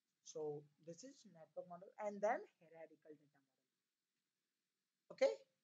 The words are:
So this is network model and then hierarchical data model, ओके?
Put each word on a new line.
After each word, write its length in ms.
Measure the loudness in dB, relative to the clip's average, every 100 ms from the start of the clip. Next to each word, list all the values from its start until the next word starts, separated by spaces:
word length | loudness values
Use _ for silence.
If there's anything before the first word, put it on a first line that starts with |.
| _ _ -8
So 120 | -2 0 -2
this 400 | -6 _ -14 -12
is 160 | -12 -14 -18 -18
network 320 | -12 -10 -8
model 200 | -12 -12 -4
and 140 | -4
then 240 | 4 4 4
hierarchical 800 | 0 -14 -20 -14 -14 -14 -18 -18
data 200 | -18 -20
model, 300 | _ _ _ _ _ _ _ _ _ _ _ _ _ _ _ _ _
ओके? 260 | 6 6 6 -4 _